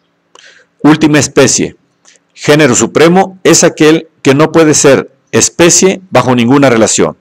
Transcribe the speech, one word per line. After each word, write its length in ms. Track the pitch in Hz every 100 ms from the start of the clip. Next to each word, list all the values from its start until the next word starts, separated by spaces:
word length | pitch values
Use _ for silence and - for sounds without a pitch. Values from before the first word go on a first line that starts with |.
| _ _ _ - - _ _ _
Última 360 | 143 151 151 147
especie. 580 | 135 147 131 - 78 - _ _ _ _ _
Género 400 | - - 147 147
supremo 640 | 117 117 123 165 180 190 -
es 180 | - 165
aquel 460 | 170 - 156 160 - _
que 140 | 139
no 160 | 135 156
puede 240 | 165 156
ser 380 | 139 147 120 - _ _
especie 680 | 113 - - 170 - 185 190 -
bajo 240 | 127 123
ninguna 340 | 123 117 143 135
relación 480 | 113 107 - 82 -